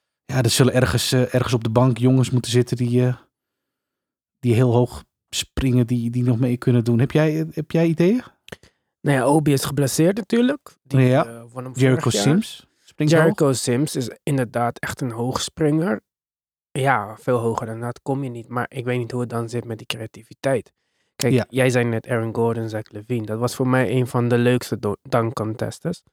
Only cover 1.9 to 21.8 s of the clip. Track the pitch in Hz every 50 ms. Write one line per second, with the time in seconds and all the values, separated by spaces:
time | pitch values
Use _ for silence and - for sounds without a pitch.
1.9 | 117 110 123 127 131 131 123 127 131 123 - - 113 123 123 - 127 120 123 120
2.9 | 123 123 127 127 120 - _ _ _ _ _ _ _ _ _ _ _ _ _ _
3.9 | _ _ _ _ _ _ _ _ _ _ - 120 113 113 131 123 113 123 127 -
4.9 | - - - _ _ _ _ - - - - - - - 135 131 123 127 120 113
5.9 | 127 120 117 117 120 123 123 127 120 113 131 123 123 123 - 135 120 123 110 120
6.9 | 117 113 135 131 - 151 156 160 151 160 160 160 - 160 151 - - 165 170 165
7.9 | 160 160 170 185 233 254 - - _ _ _ - - - _ - _ _ _ _
8.9 | _ _ - 143 143 131 120 135 147 160 147 151 139 131 - - 139 139 143 127
9.9 | - - 160 175 196 233 208 - 233 233 247 254 294 - - - - _ _ 135
10.9 | - 131 131 127 127 139 - - - - - 120 120 127 127 131 123 127 131 131
11.9 | 127 - - 123 117 107 101 135 156 208 - - - - - _ _ _ _ _
12.9 | - - 151 151 165 160 156 165 208 - 160 139 131 - - 131 120 123 156 147
13.9 | - 151 120 107 - - - - 143 131 123 107 - 120 120 117 - - - -
14.9 | - - 143 123 110 117 120 131 127 - - - - - 160 147 151 160 165 202
15.9 | 220 202 - _ _ _ _ _ _ _ _ _ _ _ _ _ - 131 131 139
16.9 | 127 110 101 104 110 - - 135 123 117 113 117 110 - 117 110 110 113 120 120
17.9 | - - - - 135 139 139 127 120 117 113 - 120 - - - - 139 117 123
18.9 | 123 123 117 113 127 123 123 113 117 117 117 113 120 120 117 120 113 107 107 -
19.9 | - 117 113 - - 110 - - - _ - 135 135 110 - _ _ _ _ _
20.9 | _ _ _ _ _ - - 123 135 120 104 - 117 131 127 131 120 123